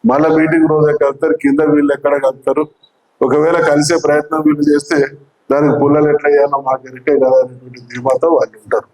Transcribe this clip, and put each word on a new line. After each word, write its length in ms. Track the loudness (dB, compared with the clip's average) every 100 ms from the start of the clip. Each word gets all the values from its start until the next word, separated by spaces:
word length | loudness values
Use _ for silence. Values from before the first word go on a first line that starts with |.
| 0
మళ్ళా 180 | 2 2 2
మీటింగ్ 300 | 0 0 2
రోజే 200 | 2 0 2
కలుస్తారు, 320 | -2 -2 -2 0
కింద 180 | 0 0 2
వీళ్ళు 180 | 2 0 -2
ఎక్కడ 180 | -2 0
కలుస్తారు, 400 | -2 -4 -4 -4 -4 _ _ _ _ _
ఒకవేళ 380 | 0 0 0 0 0
కలిసే 280 | 0 0 -2 0
ప్రయత్నం 340 | -2 -2 -2 -2
వీళ్ళు 180 | 0 0
చేస్తే 280 | 0 0 -2 -2 -6 _ _ _
దానికి 240 | 0 0 0
పుల్లలు 280 | 0 2 2
ఎట్లా 160 | 0 2
వేయాలో 260 | 2 2 -2 -4
మాకు 140 | -6 -8
ఎరికే 240 | -10 -2 0
కదా 160 | 2 2
అనేటువంటి 380 | 0 -8 -20 -20 -16
ధీమాతో 380 | -8 -4 -2 0 0
వాళ్ళు 200 | -2 -8
ఉంటారు. 240 | -6 -6 -6